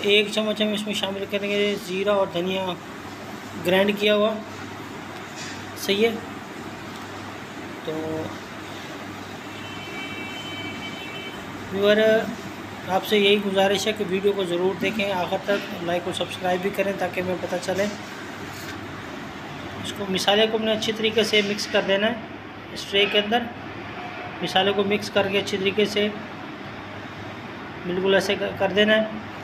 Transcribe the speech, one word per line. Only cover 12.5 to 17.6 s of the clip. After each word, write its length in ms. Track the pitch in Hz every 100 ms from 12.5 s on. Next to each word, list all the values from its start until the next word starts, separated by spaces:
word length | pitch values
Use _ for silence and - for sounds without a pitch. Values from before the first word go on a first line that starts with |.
| - - - -
आपसे 280 | 185 - 214
यही 200 | 202 208
गुजारिश 480 | 202 190 196 196 220
है 60 |
कि 100 | 208 180
वीडियो 280 | 190 202
को 120 | 196 180
ज़रूर 300 | 175 185 185
देखें 340 | 196 208 202
आखिर 280 | 180 170 196 208
तक, 140 | 202 - 196
लाइक 240 | 170 175 180
और 60 | -
सब्सक्राइब 460 | 170 - 185 185
भी 100 | 196
करें 260 | 202 196 190
ताकि 240 | 180 185
हमें 200 | 180 170
पता 160 | 180
चले। 260 | 180